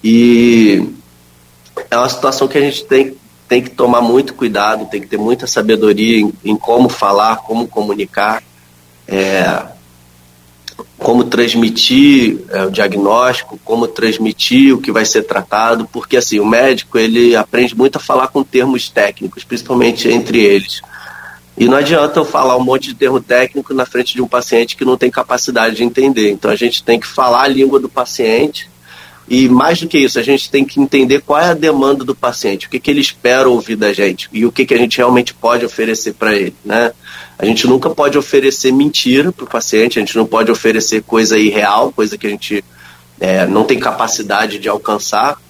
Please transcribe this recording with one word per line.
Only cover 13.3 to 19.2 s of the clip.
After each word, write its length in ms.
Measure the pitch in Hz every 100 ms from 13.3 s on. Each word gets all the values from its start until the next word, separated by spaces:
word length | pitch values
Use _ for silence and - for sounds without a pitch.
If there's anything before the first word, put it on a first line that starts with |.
| 123 - 107 -
como 220 | 113 117
transmitir 880 | - 113 107 107 - - 127 135 127
o 40 |
que 120 | -
vai 120 | 110
ser 200 | 107 113
tratado, 680 | 107 - 95 104 113 113 113
porque 240 | 117 - 127
assim, 220 | - 107
o 60 | 104
médico, 540 | 117 135 123 - 117
ele 360 | 110 117 120 113
aprende 400 | - 135 123 113
muito 200 | 135 147
a 40 |
falar 280 | - 131 131
com 160 | 143
termos 440 | 135 131 139 127 -
técnicos, 560 | - 101 -